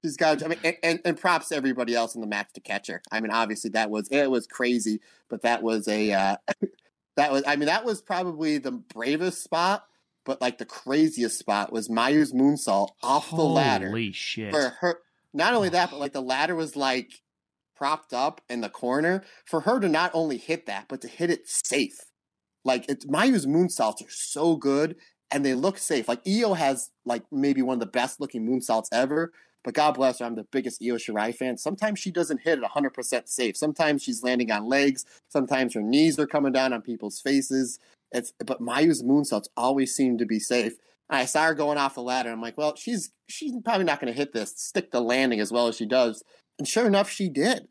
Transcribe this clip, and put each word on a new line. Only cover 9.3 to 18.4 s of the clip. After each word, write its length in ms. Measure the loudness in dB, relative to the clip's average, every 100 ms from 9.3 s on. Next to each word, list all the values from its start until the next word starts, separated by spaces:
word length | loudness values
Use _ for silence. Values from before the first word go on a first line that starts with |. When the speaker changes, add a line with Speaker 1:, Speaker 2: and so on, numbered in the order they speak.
| -4
Speaker 1:
spot, 420 | -4 0 2 0 _ _ _ _ -8
but, 140 | -2
like, 160 | -2 -4
the 80 | -14
craziest 720 | -12 -2 4 4 2 -2 -2
spot 320 | -2 0 0
was 180 | -4 -2
Mayu's 440 | 0 4 4 4
moonsault 560 | 4 4 4 2 2 0 _
off 260 | 0 0 0
the 80 | 0
ladder. 500 | 2 4 2 0 -2
Speaker 2:
Holy 240 | -4 -4
shit. 400 | -6 -8 -6 -2
Speaker 1:
For 160 | 0 0 0
her, 180 | -2 -2 _ _ _
not 200 | 0 2
only 160 | 4 2
that, 200 | 2 0
but, 80 | -2
like, 140 | -6
the 80 | -6
ladder 340 | -2 0 0 0
was, 200 | -4 -2
like, 460 | 0 0 -4 -20 _ _ _ _ _ _
propped 380 | -2 -2 _
up 280 | -2 -2 -2